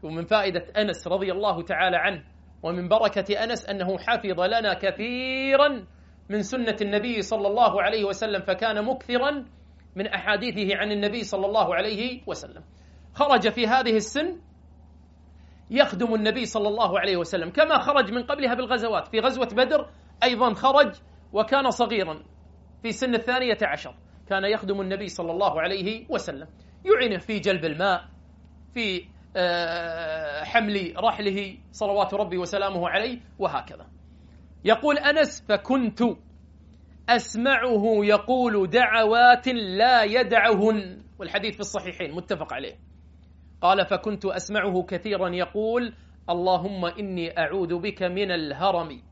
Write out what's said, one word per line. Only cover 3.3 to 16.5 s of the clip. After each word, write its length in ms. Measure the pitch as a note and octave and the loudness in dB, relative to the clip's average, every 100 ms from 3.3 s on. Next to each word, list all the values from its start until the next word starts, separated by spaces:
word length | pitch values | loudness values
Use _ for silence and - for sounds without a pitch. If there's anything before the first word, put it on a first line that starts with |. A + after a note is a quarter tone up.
| G3+ | -2
أنس 240 | A3 A3+ - | -2 -4 -6
أنه 300 | G3+ F3+ F#3 | -6 -4 -4
حفظ 420 | - A#3 G3+ E3+ | -2 -2 -2 -2
لنا 340 | F#3 A#3 G#3+ | 0 0 0
كثيراً 1120 | F3+ G3 F#3+ A3 B3 C4 C4 C4+ C#4 D4 C4 F#3 - - - - | -2 -2 -4 -6 -6 -4 -4 2 4 4 2 -10 -20 -20 -20 -6
من 140 | G#3 | -6
سنة 340 | G3 B3+ A3+ G#3+ | -4 -2 -2 -2
النبي 420 | G3+ G#3 A#3+ A3+ | 0 0 -2 -4
صلى 260 | - A3 G3+ | -4 -2 0
الله 340 | G#3+ A#3 F#3 | 2 2 4
عليه 220 | F#3 A3 | 0 0
وسلم، 380 | G3 G3 A3 G3 | -2 -2 -4 -4
فكان 420 | F#3 F#3 A3+ G#3 | -2 -2 -2 -2
مكثراً 600 | G#3+ C4 - B3 C#4 D4 B3+ - - - - F#3 | -4 -6 -2 0 0 -2 -10 -20 -20 -20 -16 -8
من 100 | G3 | -6
أحاديثه 680 | G3 - G3+ A#3+ G3+ G3 F3+ | -4 -2 -2 -2 -4 -2 -2
عن 160 | G#3 | -2
النبي 320 | G#3 G#3 A#3 | -2 -2 -4
صلى 220 | G#3 F#3+ G3 | -6 -2 0
الله 280 | G#3+ E3+ | 2 2
عليه 480 | E3+ G#3 G#3 A#3+ B3 - | 0 -2 -4 -6 -8 -10
وسلم. 380 | E3 D3 - - - - - - | -10 -12 -20 -20 -20 -20 -20 -20
خرج 340 | - C#4+ G#3 G3+ | 0 4 6 4
في 180 | G#3+ A3 | 0 2
هذه 300 | B3+ B3 A3 | 2 4 2
السن 440 | G#3+ C#4 E4+ E4+ - - - - - - - - - - - - - | 0 -2 -4 -6 -16 -20 -20 -20 -20 -20 -20 -20 -20 -20 -20 -20 -4
يخدم 440 | A#3+ C#4 F3+ A3+ | 2 2 2 -2
النبي 320 | A3 G#3+ A3+ | 0 0 -2
صلى 220 | A#3 | -4